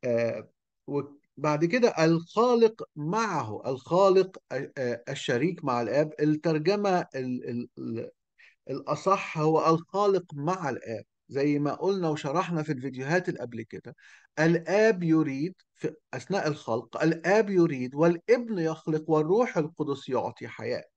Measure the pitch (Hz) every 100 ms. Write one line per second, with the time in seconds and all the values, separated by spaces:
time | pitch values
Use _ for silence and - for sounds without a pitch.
0 | 127 117 117 117 110 _ _ _ - 143
1 | 139 - _ - 147 151 170 240 233 -
2 | 160 165 170 208 240 240 226 220 - -
3 | 151 208 226 170 113 104 - 131 - 170
4 | 196 190 190 - _ 131 139 - 123 117
5 | - 123 - 123 156 165 143 120 113 123
6 | 151 - 151 151 170 156 151 208 208 180
7 | 165 135 127 123 - 120 120 - 127 113
8 | - _ _ _ - _ - 139 - 147
9 | - 190 - 165 156 156 156 165 170 190
10 | 208 196 175 143 147 185 160 117 - 110
11 | - _ _ 131 147 143 147 - 180 196
12 | 170 151 156 151 175 170 151 139 135 131
13 | 131 175 180 - 123 113 113 98 - 139
14 | - - _ - 160 170 165 190 220 202
15 | 170 160 147 135 160 - _ _ - -
16 | _ 127 - 190 156 147 - 117 - -
17 | 160 165 170 208 208 190 170 139 123 143
18 | 170 170 - 247 233 208 160 156 - 156
19 | 156 156 151 202 240 - 156 - 147 139
20 | - 123 95 117 120 - 113 101 -